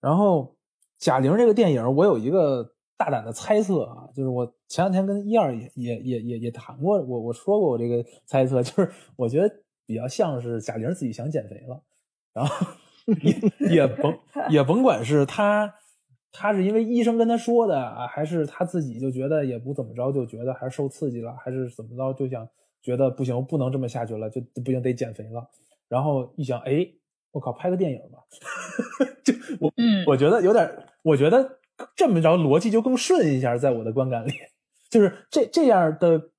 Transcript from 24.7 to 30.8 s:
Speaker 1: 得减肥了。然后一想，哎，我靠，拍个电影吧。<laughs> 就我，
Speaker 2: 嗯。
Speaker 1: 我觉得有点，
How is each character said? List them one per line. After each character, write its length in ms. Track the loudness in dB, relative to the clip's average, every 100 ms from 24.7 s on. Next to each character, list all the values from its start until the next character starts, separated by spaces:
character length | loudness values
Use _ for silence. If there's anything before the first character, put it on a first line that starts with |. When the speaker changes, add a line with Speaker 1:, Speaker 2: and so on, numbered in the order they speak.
| -2
Speaker 1:
得 120 | -2
减 200 | -4 -6
肥 100 | -10 -14
了。 200 | -14 -16 _ _ _ _
然 160 | -2
后 300 | 0 -2 -4 -8
一 80 |
想， 160 | -6 -6
哎， 260 | -2 -2 -2 _ _ _ _
我 80 | -10
靠， 140 | -8
拍 160 | -6 -4
个 80 | -2
电 120 | -2
影 60 | -4 -14
吧。 80 | -20
<laughs> 1000 | _ -20 -14 -14 -12 -8 -8 -4 -4 -2
就 100 | -2 -2 -6 -4
我， 120 | -4 0
Speaker 2:
嗯。 260 | 2 2 2
Speaker 1:
我 100 | 4
觉 120 | 4
得 120 | 4
有 100 | 4
点， 180 | 4 2 -2